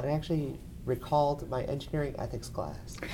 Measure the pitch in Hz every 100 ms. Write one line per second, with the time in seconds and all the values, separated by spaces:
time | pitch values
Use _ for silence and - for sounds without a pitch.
0 | 131 156 160 160 139 131 - - - 123
1 | - 147 143 147 - 131 - 139 - 151
2 | 143 - 117 113 - - 76 - - -
3 | -